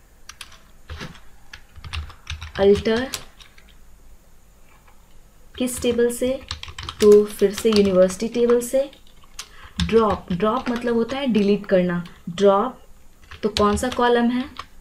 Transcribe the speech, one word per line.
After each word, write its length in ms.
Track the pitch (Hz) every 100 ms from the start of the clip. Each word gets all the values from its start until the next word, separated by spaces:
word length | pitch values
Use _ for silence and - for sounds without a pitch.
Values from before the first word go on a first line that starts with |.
| - - - - - - - - - - - - - - - - - - - - - - - - - -
alter 480 | 196 202 226 226 262 - - - - - - - - - - - - - - - - - - - - - - - - -
किस 260 | 254 -
table 280 | 247 233 240
से? 280 | 240 254 269 - - - - - -
तो 220 | 214 208 208
फिर 260 | - 196
से 160 | 202 226
university 580 | 208 196 185 185 185 226
table 300 | 240 240 240
से। 180 | 240 262 294 - - - - - - - - -
drop, 500 | 170 220 220 180 -
Drop 380 | 175 214 247 247
मतलब 260 | 233 240 233
होता 220 | 226 269
है 100 | 277
delete 380 | 214 202 202 -
करना। 380 | 185 180 175 170 - -
ड्रॉप, 500 | 170 196 196 247 - - - - - - -
तो 60 | 214
कौन 260 | - 208 208
सा 120 | 254
कॉलम 400 | 247 240 240 240
है? 140 | 247 285 - - -